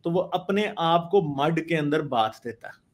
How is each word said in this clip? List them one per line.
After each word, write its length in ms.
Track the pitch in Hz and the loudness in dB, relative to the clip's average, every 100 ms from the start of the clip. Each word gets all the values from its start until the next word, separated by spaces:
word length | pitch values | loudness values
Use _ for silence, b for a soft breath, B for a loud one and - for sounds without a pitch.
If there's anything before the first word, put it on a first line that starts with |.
तो 60 | 170 | -2
वो 100 | 170 | -2
अपने 540 | - 180 185 196 214 - | 0 -4 -2 -2 -2 -2
आप 300 | 165 170 170 | 2 2 4
को 120 | 202 | 2
मड 380 | 156 139 151 165 160 | 2 0 0 0 0
के 80 | |
अंदर 280 | 160 147 156 | 0 0 0
बांध 300 | 147 123 110 - | 0 0 0 -2
देता 240 | 120 110 - | -12 -14 -16
है, 60 | - _ | -20 _